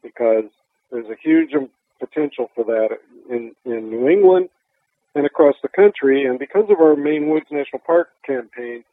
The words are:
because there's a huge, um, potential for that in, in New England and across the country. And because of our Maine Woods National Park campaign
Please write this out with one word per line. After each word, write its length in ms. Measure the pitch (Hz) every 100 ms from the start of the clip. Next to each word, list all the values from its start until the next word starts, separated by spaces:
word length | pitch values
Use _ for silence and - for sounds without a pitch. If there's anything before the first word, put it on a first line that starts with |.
because 440 | 117 - 117 110 107 _ _ _ _
there's 180 | 123 110
a 60 | 110
huge, 320 | 156 160 156
um, 160 | 147 135 _ _ _
potential 500 | 131 156 147 - 117
for 100 | - 110
that 240 | 113 110 110 _ 117 -
in, 240 | 123 117 _ -
in 240 | 117 110
New 200 | 110 131
England 400 | 202 - 370 359 _ _ _ _ _ _ 151
and 100 | 135
across 300 | - 147 -
the 80 | -
country. 560 | - 202 - 135 139 135
And 120 | 127
because 280 | 139 196 208
of 100 | 196
our 160 | 156 147
Maine 340 | 147 151 151
Woods 160 | 156 156
National 300 | 147 139 -
Park 300 | - 170 170 _ -
campaign 580 | 131 113 - 120 120 117